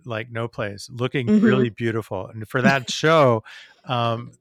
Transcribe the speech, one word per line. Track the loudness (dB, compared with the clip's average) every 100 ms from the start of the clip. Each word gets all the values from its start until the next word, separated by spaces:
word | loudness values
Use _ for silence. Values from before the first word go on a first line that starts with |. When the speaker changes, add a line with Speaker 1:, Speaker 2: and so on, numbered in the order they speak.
Speaker 1:
like, | -10 -10 -8
no | -8 -8
place, | -6 -8 -8 -14
looking | -6 -4 -2 2
Speaker 2:
Mm-hmm. | 4 6
Speaker 1:
really | 4 0
beautiful. | -2 -4 -4 -6 -8 -8
And | -14 -6
for | 0
that | 2 2 -2
Speaker 2:
<laughs> |
Speaker 1:
show, | -2 2 4 4 2 -2 -20 -20 _
um, | -6 -2 -2 -4 -10 _